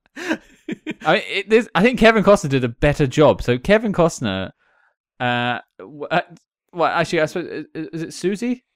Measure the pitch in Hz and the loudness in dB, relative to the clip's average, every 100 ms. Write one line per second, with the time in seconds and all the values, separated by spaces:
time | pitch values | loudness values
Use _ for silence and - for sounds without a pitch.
0 | _ - 359 294 _ _ - - - - | _ -12 -8 -8 _ _ -14 -14 -12 -8
1 | 151 190 98 175 196 220 226 165 226 254 | -2 -2 -2 -6 2 2 2 2 2 4
2 | 226 226 202 202 147 135 123 - 147 139 | 4 6 6 4 4 0 -2 0 0 2
3 | 139 147 143 95 - 123 - 214 226 175 | 0 4 4 4 0 -2 2 2 2 0
4 | 165 - 113 95 92 - _ _ _ _ | 0 0 -6 -6 -8 -12 _ _ _ _
5 | _ - 123 123 123 120 - - 95 147 | _ -8 -4 -2 -2 -6 -10 -20 -18 -14
6 | 143 185 - 165 _ _ _ 175 147 131 | -4 -4 -4 -14 _ _ _ -2 -2 0
7 | 165 165 151 185 151 131 151 - 156 165 | -2 -2 -2 -4 -8 -10 -12 -12 -12 -10
8 | 165 - 175 202 240 247 _ | -10 -6 -4 -4 -4 -6 _